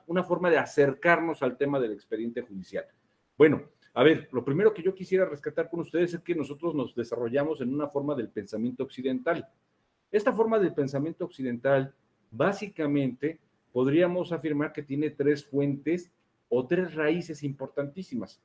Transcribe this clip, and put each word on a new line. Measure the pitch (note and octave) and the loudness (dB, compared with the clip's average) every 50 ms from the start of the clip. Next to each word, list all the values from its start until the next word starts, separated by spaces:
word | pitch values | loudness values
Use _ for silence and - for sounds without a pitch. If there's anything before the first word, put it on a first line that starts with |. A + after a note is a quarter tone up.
| _ | _
una | - E3+ F#3 F3+ | -4 -2 -2 0
forma | F3+ F3 E3+ F3+ F3+ | 0 0 0 2 4
de | E3 C#3+ | 4 4
acercarnos | B2 - - - C#3+ C#3 C3 - - E3+ E3+ E3 E3 E3 D3+ - C#3+ | 4 2 4 4 4 4 4 2 4 4 4 4 2 -2 -2 -2 -2
al | B2+ A#2+ | -2 0
tema | - C#3+ C#3+ C#3+ C#3 | 0 -2 0 0 0
del | B2 A2 G#2 | 0 -2 -4
expediente | G2 - - A2+ G#2+ A2+ A#2 A#2 B2 A#2 | -6 -10 -8 -6 -6 -6 -6 -6 -8 -8
judicial. | - G2+ F#2+ F2+ - G2 F2 - - _ _ _ _ _ _ _ _ _ - | -10 -10 -14 -12 -10 -8 -8 -8 -10 _ _ _ _ _ _ _ _ _ 6
Bueno, | D#3 D#3+ C3+ - - - _ _ _ _ - | 6 6 6 4 -2 -8 _ _ _ _ 2
a | A#2+ B2+ | 6 6
ver, | D#3 D#3+ - - - - | 6 6 4 0 -6 -6
lo | B2 A#2+ | -4 -2
primero | C#3 C#3 E3 G#3 A3 G#3+ | 0 2 4 4 4 2
que | - D#3+ | 2 -2
yo | F#3+ F#3+ | -4 -4
quisiera | - F#3 - F#3 F#3 F#3 | -4 -4 -2 0 0 0
rescatar | D#3+ D3 C#3+ - D#3 D3 - D#3+ E3 | 0 -2 -6 -10 -8 -4 -4 -4 -4
con | - E3+ | -4 -8
ustedes | D#3 - - E3 F3 E3+ E3+ | -6 -2 0 0 0 0 -2
es | E3 | -4
que | - - F3 | -6 -4 -4
nosotros | D#3+ C#3 B2+ D3 C#3+ E3 E3+ D#3 | -4 -4 -6 -8 -6 -6 -4 -2
nos | D3 B2 - - | -2 -4 -4 -4
desarrollamos | A#2+ A2+ - - A#2 B2 A#2 A#2 C#3 C#3+ D#3 D#3 D3 C3 | -6 -6 -4 -4 -4 -4 -2 0 0 0 0 -2 -4 -4
en | A#2+ C3+ | -4 -4
una | D3 D3+ C#3+ | -4 -4 -4
forma | - C#3+ C#3 C#3+ D3 | -4 -4 -4 -2 -2
del | C3 A2 G2 | -4 -4 -6
pensamiento | - A2 G2+ G#2 - G#2+ A2+ B2 B2+ - C3 | -6 -8 -8 -6 -6 -4 -4 -4 -4 -6 -8
occidental. | - - - B2+ C3 C3 B2+ - E3 E3+ D3+ - - _ _ _ _ _ _ _ _ _ _ _ _ | -8 -8 -6 -4 -4 -4 -2 -2 -2 -2 -4 -4 -12 _ _ _ _ _ _ _ _ _ _ _ _
Esta | - G#3+ G#3 C4 G#3+ | -2 -2 0 0 2
forma | G3+ A3+ A3+ A3+ A3 | 2 2 2 2 2
del | G3 E3 - | 2 2 2
pensamiento | - C#3+ C3 C#3 C3+ C#3+ E3 E3+ - F3+ | 0 -2 0 0 -2 -4 -4 -4 -6 -8
occidental, | D#3 - - C3 B2+ A#2+ A#2+ - C#3 C#3 C3+ C3+ C#3 - _ _ _ _ _ _ _ | -8 -8 -6 -6 -4 -4 -2 2 2 4 2 2 -2 -8 _ _ _ _ _ _ _
básicamente, | - A2+ C#3+ F#3+ G3 G3 G#3+ F#3+ - - D#3 C#3+ C#3+ C#3+ C3+ B2+ A#2+ - - D3+ D#3+ - _ _ _ _ _ _ - | -2 0 0 0 0 -2 -6 -10 -6 -4 -2 0 2 2 0 0 -2 -2 -4 -4 -6 -6 _ _ _ _ _ _ -2
podríamos | B2 B2+ C#3 C#3+ E3 F3+ F3 F3 F3+ E3+ E3+ | 0 2 4 4 4 4 4 2 0 -4 -4
afirmar | E3+ D#3 D3 D#3+ D3+ C#3+ D3 D#3 - | -4 -4 -4 -2 -2 -2 -2 -2 -4
que | D3+ C#3+ | -8 -8
tiene | C#3+ C3+ C#3+ D3+ D3+ | -6 -4 -2 -2 -2
tres | C#3+ - C#3 C#3 D3+ C#3+ - | -2 0 2 2 2 0 -2
fuentes | - - C#3 C#3+ C#3+ C#3+ C#3 - D3 E3+ F3+ F3 - _ _ _ _ _ _ _ - | -4 -2 0 0 0 -2 -2 -2 -2 -2 -2 -4 -8 _ _ _ _ _ _ _ -2
o | A#2+ B2+ C3 - | 0 0 0 0
tres | F3 F3 F#3 E3+ D#3 | 0 0 0 -2 -2
raíces | D#3 D3+ D3+ E3 F3+ E3+ - D#3 C#3+ D3 | -2 0 0 0 0 -2 -6 -8 -8 -6
importantísimas, | C#3 C#3 - C3+ C3+ - - C#3+ C#3+ C#3+ F#3+ F#3 - C#3 A2+ F#2+ - - _ _ | -8 -6 -8 -10 -10 -6 -6 -6 -6 -6 -12 -12 -8 -8 -8 -8 -8 -12 _ _